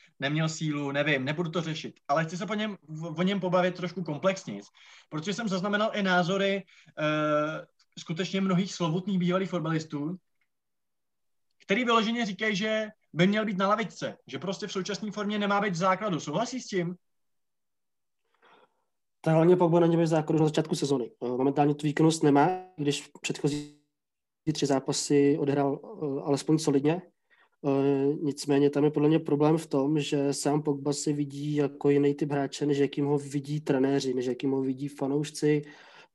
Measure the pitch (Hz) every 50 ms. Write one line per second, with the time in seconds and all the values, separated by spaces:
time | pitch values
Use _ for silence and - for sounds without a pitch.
0 | _ _ _ - 131 143 151 156 160 156 156 - 165 151 147 147 143 139 139 143
1 | 143 156 147 135 131 135 160 156 180 160 165 180 160 160 156 156 - - - _
2 | _ - - 160 165 160 175 165 214 185 214 208 214 220 196 - _ 156 156 156
3 | 160 170 156 - 185 190 202 196 175 180 175 185 180 185 180 180 180 175 - 196
4 | 175 - 151 139 175 190 190 190 - - 104 101 101 - _ _ - - - -
5 | - _ - 156 156 202 196 - 233 202 190 185 175 208 202 208 214 220 - 214
6 | 196 185 180 180 175 165 196 196 196 196 196 196 190 _ _ - - _ _ -
7 | 151 151 151 151 151 151 151 151 151 151 156 147 - - _ _ _ _ _ -
8 | - - 165 165 185 175 - 190 196 190 185 170 190 180 - - 175 160 156 190
9 | 185 208 196 180 175 175 175 190 190 170 180 175 156 160 160 156 160 - 151 143
10 | 147 160 185 185 _ _ _ _ _ _ _ _ _ _ _ _ _ _ _ _
11 | _ _ _ _ _ _ _ _ _ _ _ _ _ - 196 240 254 233 226 226
12 | 208 220 233 240 240 196 190 - 214 220 208 175 220 220 220 220 214 214 - _
13 | _ _ - 147 180 196 208 220 220 214 196 180 196 196 214 226 220 - - -
14 | 151 113 - - _ - 123 131 - 185 185 - 214 190 - 196 180 - 202 185
15 | 214 214 180 208 208 202 214 208 208 196 202 202 202 208 175 160 190 190 185 185
16 | 214 208 175 147 - 147 143 196 240 247 262 247 - - 208 180 175 170 180 -
17 | _ _ _ _ _ _ _ _ _ _ _ _ _ _ _ _ _ _ _ _
18 | _ _ _ _ _ _ _ _ _ _ _ _ _ _ _ _ _ _ _ _
19 | _ _ _ _ - 165 160 165 165 175 180 180 180 165 160 175 170 165 170 165
20 | 170 160 165 156 151 - 160 156 160 156 156 160 151 - 180 156 147 135 143 127
21 | 113 107 - - 127 120 123 123 131 147 139 151 143 147 147 147 - 151 143 -
22 | 160 160 160 160 160 147 139 143 151 170 185 - - - _ - 143 143 139 -
23 | - - - - - - - - - 147 143 147 147 - - _ _ _ _ _
24 | _ _ _ _ _ _ _ _ - 160 151 - 151 139 139 135 135 - 143 -
25 | - - 147 143 143 143 143 165 147 139 139 143 139 139 139 - - - 220 -
26 | 160 143 135 139 - 156 143 131 - - 156 151 - 156 147 139 135 147 165 185
27 | - - _ _ _ _ _ _ _ _ _ _ - 139 135 139 135 143 139 139
28 | 139 139 151 160 151 143 135 - - 151 143 139 143 143 143 143 143 151 151 151
29 | 147 147 160 156 156 - 147 143 151 151 160 160 160 - - 139 135 143 156 151
30 | 139 - 156 143 139 143 135 - - 147 143 147 147 151 143 139 139 147 143 -
31 | - 156 147 147 147 139 139 143 143 151 147 147 143 135 143 - - 143 143 143
32 | 143 143 143 143 - 143 143 139 139 135 - - 147 147 143 139 143 135 - 147
33 | 143 143 147 143 139 139 135 143 131 143 151 151 - - 135 131 131 135 139 139
34 | 135 131 123 127 123 127 120 - - 139 135 135 135 131 131 131 143 139 - -
35 | 139 131 139 151 151 151 - - 151 147 151 147 147 - - - - - - -
36 | - _ _